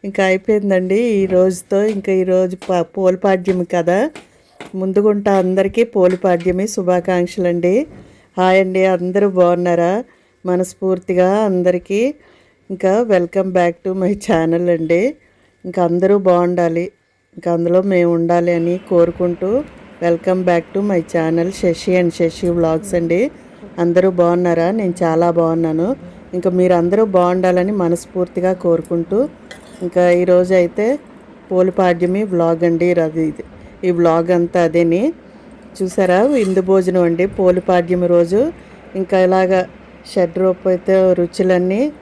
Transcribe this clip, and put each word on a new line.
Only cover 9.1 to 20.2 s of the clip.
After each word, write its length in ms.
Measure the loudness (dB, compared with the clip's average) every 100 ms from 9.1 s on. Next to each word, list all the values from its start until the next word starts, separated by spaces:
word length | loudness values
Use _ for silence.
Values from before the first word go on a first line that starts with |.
| 0 0
బాగున్నారా? 760 | 2 2 2 0 0 0 -2 -6 _ _ _
మనస్ఫూర్తిగా 920 | -4 -2 -4 -4 -4 -4 -2 0 2 2
అందరికీ 760 | 0 0 0 -2 -4 -2 -2 -4 _ _ _ _ _
ఇంకా 360 | -4 0 0 2
welcome 440 | 0 0 -2 -2
back 200 | 0 0 -2 -8
to 60 |
my 180 | -4 -2
channel 560 | -2 -2 0 0 0 0
అండి. 460 | -2 0 0 0 -6 _ _ _ _
ఇంకా 180 | -10 -2
అందరూ 340 | -2 0 2 2
బాగుండాలి, 720 | 2 2 2 0 0 -2 -6 _ _ _ _ -10
ఇంకా 160 | -4
అందులో 280 | -2 2 0
మేము 320 | 2 0 2
ఉండాలి 380 | 0 0 0 0
అని 280 | 0 -2 -4 0
కోరుకుంటూ 720 | 2 2 0 -4 -2 -2 -2 -4 -18 -20 -6
welcome 420 | -2 -2